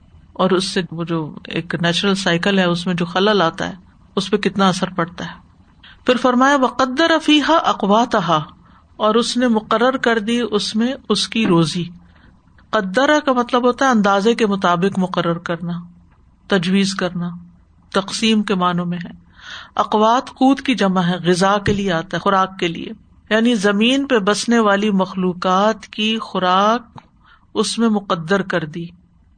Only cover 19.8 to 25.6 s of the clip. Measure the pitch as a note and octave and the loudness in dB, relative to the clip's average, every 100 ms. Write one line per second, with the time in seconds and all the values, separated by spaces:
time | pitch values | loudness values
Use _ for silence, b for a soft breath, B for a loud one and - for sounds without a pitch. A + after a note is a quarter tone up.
19.8 | G#3 G#3+ A3 B3 C4 - C4 C4+ - A3 | 0 2 4 2 -2 0 2 2 0 0
20.8 | G3 F#3 F3 F3+ E3 F3+ G3 G#3 G3+ G3+ | 2 2 0 0 0 2 2 2 0 -2
21.8 | G3 E3 D#3+ E3+ G3+ F#3+ F#3+ F#3+ F3 E3 | -2 -4 -4 -4 0 2 0 -2 -4 -4
22.8 | - A3 _ _ - A3 A#3 A#3 G3+ G3+ | -10 -14 _ _ -2 2 2 2 2 2
23.8 | A#3 C4+ C#4 A#3+ G3 G#3 - A#3 G#3+ G3 | 2 2 2 0 2 0 2 2 4 2
24.8 | G#3+ F#3+ F#3 F#3+ F#3 F3 F#3 F#3 | 2 0 0 -2 -4 -2 0 2